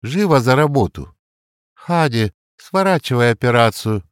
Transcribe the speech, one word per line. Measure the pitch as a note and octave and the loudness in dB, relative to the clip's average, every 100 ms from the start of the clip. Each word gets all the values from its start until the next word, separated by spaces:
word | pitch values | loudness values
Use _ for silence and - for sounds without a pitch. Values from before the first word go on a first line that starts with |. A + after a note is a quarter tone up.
Живо | A2 E3 G3+ D3 | -6 -2 2 2
за | A#2+ | 2
работу!" | C3 D3+ C#3 F#2 - C2+ _ _ _ _ _ _ | 2 2 0 -2 -6 -18 _ _ _ _ _ _
"Хади, | _ - F3 D#3 A2+ G#2+ _ _ _ | _ -6 -2 -2 -2 -4 _ _ _
сворачивай | - F#3+ F#3+ F3 - B2 A#2+ | -6 -2 0 0 -2 0 0
операцию!" | A2+ B2+ A#2+ A#2 - - G#2+ - | 0 0 2 2 0 -6 -6 -8